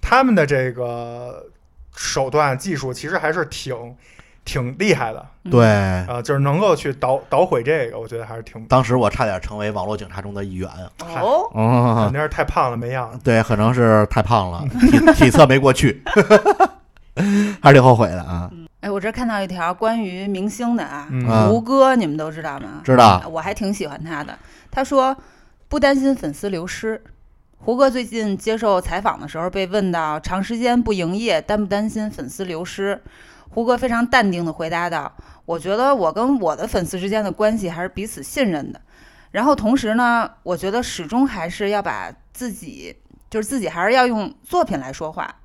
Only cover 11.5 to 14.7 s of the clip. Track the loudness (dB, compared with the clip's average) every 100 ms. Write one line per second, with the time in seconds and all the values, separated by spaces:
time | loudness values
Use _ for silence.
11.5 | 0 2 4 4 2 0 -2 -4 -4 -2
12.5 | 0 -2 -2 -6 -6 -8 -6 2 2 2
13.5 | 2 2 4 4 6 4 2 2 2 0
14.5 | -6 -6